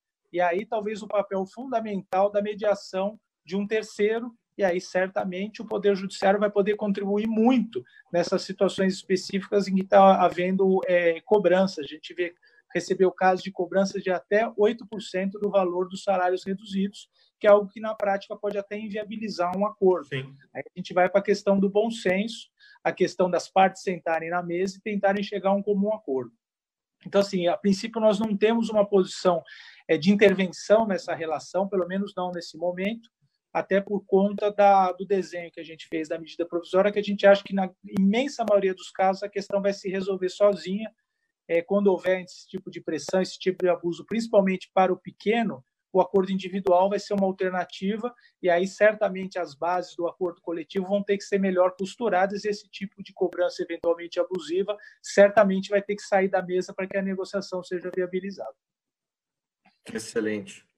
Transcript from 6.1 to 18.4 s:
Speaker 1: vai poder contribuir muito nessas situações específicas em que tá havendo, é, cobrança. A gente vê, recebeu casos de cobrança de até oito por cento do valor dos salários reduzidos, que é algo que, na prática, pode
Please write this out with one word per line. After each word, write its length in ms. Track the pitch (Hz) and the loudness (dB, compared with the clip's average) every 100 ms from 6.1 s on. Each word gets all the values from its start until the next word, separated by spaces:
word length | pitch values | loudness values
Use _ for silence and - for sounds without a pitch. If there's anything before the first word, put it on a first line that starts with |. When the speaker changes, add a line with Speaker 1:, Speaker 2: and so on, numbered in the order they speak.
| - 196 202 | 0 2 2
Speaker 1:
vai 120 | 208 | 2
poder 240 | 202 202 208 | 2 0 0
contribuir 520 | 214 202 196 202 226 | -2 -2 -2 -2 0
muito 540 | 220 226 262 - - - - _ | 2 4 4 0 -6 -12 -20 _
nessas 300 | 175 170 190 | -4 0 -2
situações 520 | - 190 190 185 190 | -4 0 0 2 0
específicas 760 | 185 - 185 - 196 190 202 196 | -2 -2 -2 -2 -6 -2 -2 0
em 80 | 190 | -2
que 100 | 190 | 4
tá 360 | 202 190 185 | 6 8 8
havendo, 600 | 180 170 180 190 190 190 185 | 4 2 -2 2 4 2 2
é, 360 | 180 170 165 | 2 4 0
cobrança. 580 | - 208 175 180 190 160 | 2 4 6 4 2 -2
A 40 | 139 | -10
gente 280 | 156 - | -12 -14
vê, 220 | 170 175 - _ _ _ | -8 -8 -8 _ _ _
recebeu 360 | 175 170 185 180 | -6 -4 2 2
casos 320 | - 185 185 | 4 2 2
de 100 | 190 | -2
cobrança 480 | - 175 190 196 196 | -6 -2 0 0 -2
de 100 | 190 | -4
até 400 | 175 - 202 233 220 | -4 0 0 0 2
oito 280 | 208 233 - | 0 0 -8
por 160 | 208 | -12
cento 380 | - 185 196 202 | -6 -4 -4 -4
do 100 | 202 | 0
valor 380 | 196 185 180 185 | 2 2 0 -4
dos 160 | 190 | -4
salários 400 | - 190 180 185 190 | -2 0 0 -2 -4
reduzidos, 640 | 196 214 196 202 - - _ _ _ | -8 -6 -4 -4 -6 -20 _ _ _
que 80 | 214 | 6
é 20 | |
algo 200 | 208 196 | 6 6
que, 100 | 226 | -6
na 160 | 220 208 | -8 -4
prática, 400 | 202 196 - | -2 -2 -4
pode 220 | 202 | -6